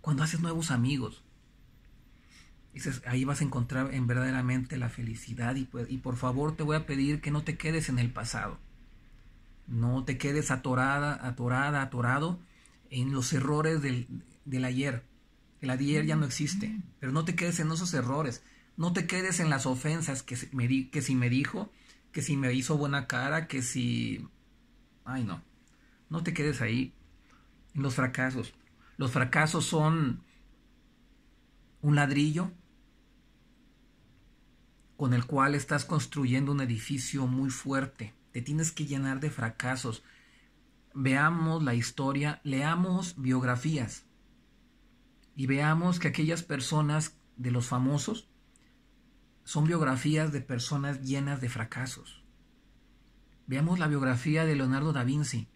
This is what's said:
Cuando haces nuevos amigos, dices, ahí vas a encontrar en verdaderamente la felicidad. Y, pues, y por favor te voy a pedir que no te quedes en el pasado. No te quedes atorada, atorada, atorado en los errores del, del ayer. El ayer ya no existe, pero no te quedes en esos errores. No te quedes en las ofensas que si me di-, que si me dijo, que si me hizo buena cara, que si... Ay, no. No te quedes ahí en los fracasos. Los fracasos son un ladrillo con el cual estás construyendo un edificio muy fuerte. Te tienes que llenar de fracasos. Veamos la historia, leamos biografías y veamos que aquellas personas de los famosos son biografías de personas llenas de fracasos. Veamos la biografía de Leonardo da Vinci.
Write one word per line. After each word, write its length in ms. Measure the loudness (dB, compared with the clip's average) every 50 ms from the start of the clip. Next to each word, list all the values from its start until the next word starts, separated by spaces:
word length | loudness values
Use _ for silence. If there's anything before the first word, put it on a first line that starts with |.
Cuando 220 | 0 0 0 2
haces 180 | 2 0 0 -2
nuevos 300 | -2 -2 -2 -2 -2 0
amigos, 520 | 2 2 2 2 2 0 -2 -4 -8 -12 -20 -20 -20 -20 -20 -20 -20 -20 -20 -20 -20 -20 -20 -20 -20 -20 -20 -20 -20 -20 -20 -20 -20 -20 -20 -20 -20 -20 -20 -20
dices, 300 | -16 -8 -6 -6 -6 -6 -4
ahí 180 | -2 0 0 2
vas 160 | 0 0 0
a 40 | 0
encontrar 480 | 0 0 -2 -2 0 0 -2 -2 0 0
en 120 | 0 0
verdaderamente 720 | 2 2 2 0 0 0 0 0 0 0 0 -2 -2 -4 -4
la 100 | -4 -4
felicidad. 680 | -4 -4 -6 -6 -6 -8 -10 -10 -6 -4 -2 -2 0
Y, 80 | -2 -4
pues, 260 | -6 -6 -8 -6 -6
y 80 | -6 -6
por 180 | -4 -4 -4
favor 400 | -2 0 0 0 2 0 0 0
te 60 | -2
voy 140 | 0 0 0
a 100 | 0 0
pedir 340 | -2 0 0 2 2 0 0
que 100 | -2 -2
no 140 | -2 -2 -2
te 140 | -2 -6 -4
quedes 300 | -2 -2 0 0 0 0
en 100 | 0 2
el 120 | 2 0
pasado. 480 | 0 -4 -6 -4 -4 -4 -4 -6 -8 -10 -14 -20 -20 -20 -20 -20 -20 -20 -20 -20 -20 -20 -20 -20 -20 -20 -20 -20 -20 -20 -10
No 380 | -4 -2 0 2 2 2 0 0
te 140 | -2 -4 -2
quedes 320 | -2 0 0 0 0 0
atorada, 760 | -2 -2 0 0 2 2 2 2 2 2 0 -2 -2 -4 -6
atorada, 560 | -8 -6 -4 -2 0 2 2 2 2 0 0
atorado 580 | -2 -2 -2 0 2 2 2 2 2 0 -2 -4 -8 -20 -20 -20 -20 -20 -20 -20 -18 -8
en 220 | -2 -2 0 0
los 200 | 0 0 0 2
errores 480 | 2 2 2 2 2 2 2 2 2 2
del, 440 | 0 0 -2 -2 -4 -6 -10 -12 -14 -14 -20 -18 -10
del 200 | -4 -2 -2 0
ayer. 400 | 0 0 0 0 -2 -2 -4 -8 -12 -20 -20 -20 _ _ -20 -20 -20 -16 -8
El 100 | -4 -2
ayer 340 | 0 0 2 2 2 2 2
ya 120 | 2 2
no 100 | 2 2
existe, 560 | 0 0 -2 -2 -2 -2 -2 -4 -4 -4 -6 -8 -10 -12 -10
pero 140 | -6 -2
no 120 | 0 0 0
te 100 | 0 -2
quedes 260 | 0 0 0 0 0
en 100 | 0 0
esos 240 | 0 -2 -2 -2 -2
errores. 480 | -2 0 0 0 0 0 -2 -4 -8 -14 -20 -20 -20 -20 _ _
No 160 | -2 -2 0
te 140 | 0 0 0
quedes 340 | 0 -2 -2 0 -2 0 0
en 100 | 2 2
las 160 | 2 2 0
ofensas 560 | 0 -2 0 -2 -2 -2 -2 -2 -4 -4 -6
que 140 | -8 -8 -10
si 120 | -10 -10 -6
me 140 | -2 0 2
di-, 240 | 2 2 2 0 -2
que 120 | -4 -4
si 120 | 0 0 2
me 160 | 2 2 2
dijo, 400 | 2 2 0 0 -4 -6 -8 -8 -12 -20 -20 -20 -20 -20 _ -10
que 120 | -6 -6
si 140 | -2 0 0
me 160 | 0 2 2
hizo 240 | 0 0 0 0 0
buena 300 | 0 2 0 0 -2 -2
cara, 400 | -4 -4 -4 -2 0 -2 -2 -2
que 160 | -4 -6 -4
si... 680 | -4 -4 -2 -2 -2 0 0 0 -2 -4 -4 -6 -10 -14 -16 -20 -20 _ -20 -20 -20 -20 -20 -20 -20 _ _ -18 -12
Ay, 200 | -8 -6 -4 -4
no. 180 | -4 -6 -8 -12 -20 -20 -20 -20 _ _ _ -20 -20 -20 _ -14 _
No 120 | -6 -4
te 120 | -4 -2 -2
quedes 260 | 0 0 -2 0 0
ahí 340 | 0 0 0 0 -2 -2 -6 -18 -20 -20 -20 -20 _ -20 -20 -20 -20 -20 -20 -20 -20 -10 -6
en 80 | -2
los 120 | -2 -2 0
fracasos. 600 | 0 0 0 0 -2 -2 -2 -2 -4 -6 -8 -10 -20 -20 _ -20 -20 -20 -20 -6 -4
Los 140 | -4 0
fracasos 520 | 2 2 2 4 4 2 4 4 2 0 0
son 580 | 2 2 4 4 4 4 4 4 2 0 -2 -8 _ -20 -20 -20 -20 -20 -20 _ -20 -20 -20 _ -20 _ _ -20 -20 -20 -20 _ -20 -20 _ _ _ _ -20 -20 -20 -16 -2
un 140 | 2 4 6
ladrillo 560 | 6 4 4 4 4 4 2 2 0 -2 -4 -6 -12 -20 -20 -20 -20 -20 -20 _ -20 -20 _ -20 -20 _ -20 _ -20 -20 -20 -20 _ -20 -20 -20 _ -20 _ _ _ -20 -20 -20 -20 -20 -20 -20 -20 -20 -20 -20 -20 -20 -20 -20 -20 -20 -20 -6
con 180 | -2 2 2 4
el 120 | 2 2
cual 280 | 0 2 4 4 4 4
estás 300 | 0 0 0 -2 -2 0
construyendo 680 | 0 0 -2 -2 -2 -2 -2 2 2 2 2 2 2
un 80 | 0 0
edificio 680 | 0 0 -2 -4 -2 -4 -4 -4 -4 -4 -2 -2 0
muy 240 | 0 0 0 0 -2
fuerte. 640 | -4 -4 -4 -2 -2 -2 -2 -4 -8 -10 -12 -12 -12 -18 -20 _
Te 120 | _ -8
tienes 300 | -4 -2 -2 0 0 -2
que 140 | -2 -4 -4
llenar 340 | -4 -2 -2 -2 -2 -2 -2
de 100 | -4 -4
fracasos. 720 | -4 -2 -4 -4 -4 -4 -4 -4 -4 -2 -4 -6 -8 -8 -12 -20 -20 -20 -20 -20 -20 -20 -20 -20 _ _ _ -20 _ _ _ _ -6
Veamos 680 | 0 2 4 4 6 4 4 4 4 2 2 2 2
la 120 | 2 2 2
historia, 680 | 2 0 -2 -4 -2 -2 0 0 0 0 -2 -2 -4 _
leamos 720 | -2 -2 0 0 0 2 2 2 2 2 0 -2 -4 -6
biografías 880 | -4 0 2 2 2 2 2 0 0 0 0 0 0 -2 -4 -6 -12 -18 _ _ _ _ -20 -20 -20 _ _ _ _ -20 _ _ _ _ _ _ _ _ _ _ _ -20 _ _
y 120 | -4 0
veamos 520 | 2 2 4 4 4 4 4 4 2 2 2
que 100 | 2 0
aquellas 340 | 2 2 2 2 2 0
personas 760 | -2 -4 -6 -4 -2 0 2 2 4 4 2 2 0 -2 -6 -14 _ _ _
de 140 | -6 -2 0
los 160 | 0 0 0
famosos 600 | 0 0 2 2 4 2 2 0 -2 -4 -6 -8 _ _ _ _ _ _ _ _ _ _ _ _ _ _ _ _ -20 _ _ _ _ _ _ _
son 200 | -6 0 2 2
biografías 640 | 4 4 4 2 2 2 2 2 2 2 4 2 2
de 100 | 0 -2
personas 600 | -4 -2 -4 -4 -2 -2 -2 -2 -2 -2 -4 -4
llenas 400 | -2 -2 -2 -2 0 -2 -2 -2
de 80 | -4 -4
fracasos. 760 | -4 -4 -6 -6 -4 -6 -6 -6 -8 -12 -16 -20 -20 -20 -20 -20 -20 -20 -20 _ _ -20 _ -20 -20 -20 -20 _ -20 _ -20 -20 -20 -20 -20 _ -20 -20 -8
Veamos 320 | -4 0 0 2 2 2 2
la 100 | 2 2
biografía 560 | 2 2 2 2 2 2 2 2 2 4 4
de 100 | 4 2
Leonardo 380 | 2 2 2 2 2 2 0
da 120 | 0 2 2
Vinci. 440 | 2 2 2 0 0 -2 -4 -4 -6 -12